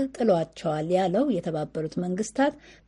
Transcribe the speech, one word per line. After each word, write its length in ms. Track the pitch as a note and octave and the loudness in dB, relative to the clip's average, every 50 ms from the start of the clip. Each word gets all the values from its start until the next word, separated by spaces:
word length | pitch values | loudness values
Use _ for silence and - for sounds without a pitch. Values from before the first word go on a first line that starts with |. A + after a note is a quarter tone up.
| C4+ C4+ C4+ | -2 -2 -2
ጥሏቸዋል 760 | - A#3+ A3 F#3 E3 D#3+ - - - - E3 D3+ D#3 D#3 E3 F3 | 0 2 4 4 4 2 -2 -6 -6 -4 -2 -2 -2 0 0 2
ያለው 320 | F3+ F#3+ F#3 E3+ G#3+ C#4 D4+ A3 | 2 2 2 2 2 2 2 0
የተባበሩት 640 | E3+ - F3 D#3+ D#3 D3+ - - E3 D#3 D#3 - - | -2 -2 -2 -4 -4 -4 -4 -4 -6 -6 -4 -4 -4
መንግስታት 580 | F3 F3+ F3+ F#3+ G#3+ - - - C4+ D4 C#4+ - - - - - _ | -4 -2 -2 -4 -4 -4 0 0 0 0 0 -4 -14 -20 -20 -20 _